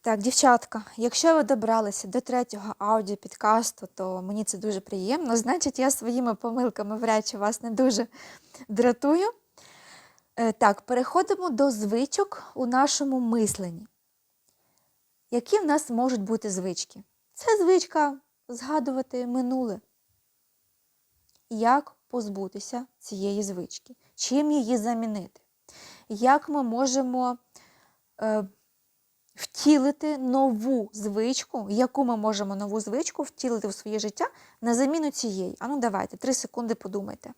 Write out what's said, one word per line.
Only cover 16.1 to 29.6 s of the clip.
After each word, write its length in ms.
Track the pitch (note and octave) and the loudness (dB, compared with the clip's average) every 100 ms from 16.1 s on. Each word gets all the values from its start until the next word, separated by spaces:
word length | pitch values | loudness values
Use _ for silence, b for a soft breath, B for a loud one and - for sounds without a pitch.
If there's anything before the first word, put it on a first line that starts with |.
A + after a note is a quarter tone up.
| B3 | 0
бути 280 | G3 A3 G#3+ | -2 -2 -2
звички? 540 | F#3 F#3 F3 - G3+ - _ _ | -4 -4 -6 -10 -14 -20 _ _
Це 240 | - - G#4+ | -4 2 4
звичка 600 | F4 F#4 - D#4+ D4 C#4 _ _ - | 6 4 4 0 0 0 _ _ -16
згадувати 800 | A#3+ B3+ D4+ C4 C4 C4 B3 B3 | -12 -2 0 0 -4 -4 -6 -2
минуле. 520 | B3 B3 C4 A#3+ F#3+ _ _ _ _ _ _ _ _ _ _ _ _ _ _ _ _ _ | -2 0 -2 -2 -6 _ _ _ _ _ _ _ _ _ _ _ _ _ _ _ _ _
Як 460 | A3 A3+ C4+ - _ _ | 0 4 4 2 _ _
позбутися 800 | B3 G#3+ G3 F#3+ G3+ - A#3+ C4 _ | -6 -6 -8 -8 -10 -10 -10 -10 _
цієї 440 | - G3 G3+ G3+ | -12 -4 -2 -2
звички? 520 | G3+ F3+ - - _ B3 _ - | -4 -6 -8 -12 _ -20 _ -10
Чим 360 | - C4+ D4+ | 0 2 4
її 260 | D4 A3 B3 | 2 2 0
замінити? 640 | A3 A#3 A3+ G#3 D3 _ _ _ _ B B B B | 0 -2 -4 -6 -8 _ _ _ _ B B B B
Як 400 | G#3 B3 D4 D#4 | 2 4 4 2
ми 140 | D4 | -2
можемо, 720 | B3 A#3 C4+ C4 B3+ B3+ B3 B3 _ b b b b b _ - | 0 0 0 2 0 0 -2 -4 _ b b b b b _ -6
е, 240 | A3 G#3+ G3 _ _ _ _ _ _ _ _ - | -2 0 -2 _ _ _ _ _ _ _ _ -16
втілити 840 | - - | -14 0